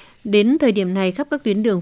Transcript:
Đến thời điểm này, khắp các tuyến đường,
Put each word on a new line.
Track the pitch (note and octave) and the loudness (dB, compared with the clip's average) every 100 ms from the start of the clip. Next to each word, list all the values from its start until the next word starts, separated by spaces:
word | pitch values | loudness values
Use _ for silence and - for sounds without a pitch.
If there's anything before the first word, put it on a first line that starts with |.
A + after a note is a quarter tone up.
| - _ | -20 _
Đến | A3 G#3 G#3+ D#4 | 0 2 2 2
thời | C4+ | 2
điểm | G3+ F3+ | 0 -2
này, | F#3+ F#3 | -2 -2
khắp | F#3 D4 | -4 -6
các | C#4+ | -4
tuyến | A3+ G3+ | -2 -2
đường, | A3 F#3+ | 0 -2